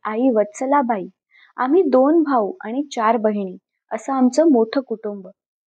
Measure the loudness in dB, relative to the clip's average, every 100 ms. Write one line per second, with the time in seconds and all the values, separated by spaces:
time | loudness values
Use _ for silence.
0 | -8 -2 0 2 0 -4 -2 0 0 -4
1 | -8 _ _ _ _ -6 0 2 4 4
2 | 4 4 2 0 -2 -6 -10 -8 -8 -4
3 | 0 0 0 -2 -6 -10 _ _ -12 -12
4 | -6 0 0 4 4 4 2 -2 -6 -8
5 | -10 -12 -16 _ _ _